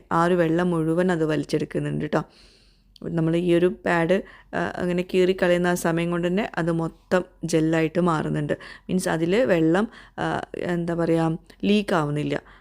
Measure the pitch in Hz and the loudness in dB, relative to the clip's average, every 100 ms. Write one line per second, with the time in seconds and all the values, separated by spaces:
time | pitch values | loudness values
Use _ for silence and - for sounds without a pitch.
0 | - 165 170 180 165 165 180 165 160 165 | -2 2 2 4 2 2 0 0 0 2
1 | 185 170 156 151 143 151 151 - 147 147 | 0 0 0 -2 -2 -4 -2 -4 -4 -4
2 | 151 160 - - - _ _ _ _ - | -2 -2 -4 -12 -20 _ _ _ _ -14
3 | 165 170 160 170 175 170 180 - - 175 | -6 -2 0 0 2 4 2 0 -2 0
4 | 165 190 - - _ - 175 - 180 175 | 2 0 -2 -16 _ -6 -4 -4 -2 -2
5 | 180 185 180 190 180 175 175 180 170 165 | 0 2 2 2 2 4 2 0 0 0
6 | 170 175 175 190 - - 165 165 160 - | 0 -2 0 -2 -2 -2 -2 0 -2 -8
7 | - 185 180 _ 165 160 156 160 160 175 | -2 -2 -2 _ -2 2 2 2 0 2
8 | 175 156 156 151 147 - - - - 185 | 0 0 -2 -4 -2 -4 -8 -16 -4 -2
9 | 180 165 165 202 254 170 160 180 233 - | 0 0 0 2 2 2 4 2 0 -8
10 | - - 160 151 - - - 175 170 170 | -14 -6 -4 -4 -6 -8 -4 -4 -4 -2
11 | 165 165 160 165 - - 196 208 202 180 | 0 2 0 -2 -10 -4 0 0 2 0
12 | 147 147 143 143 - - | 0 -2 -4 -6 -8 -20